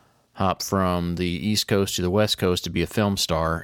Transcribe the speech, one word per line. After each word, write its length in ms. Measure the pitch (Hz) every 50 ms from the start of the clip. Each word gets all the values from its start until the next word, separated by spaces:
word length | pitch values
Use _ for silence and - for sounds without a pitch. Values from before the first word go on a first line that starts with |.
| _ _ _ _ _ _ _
hop 280 | - 98 95 87 - -
from 520 | - 101 98 95 92 90 87 87 87 87
the 100 | 85 90
East 420 | 87 85 82 - 107 107 101 -
Coast 280 | - 110 98 98 - -
to 60 | -
the 80 | 90 90
West 280 | 90 107 107 104 -
Coast 260 | - - 92 90 90 -
to 60 | 87
be 120 | 85 87
a 60 | 82
film 300 | - - 117 107 101 98
star, 440 | 95 - - 87 80 82 80 82 85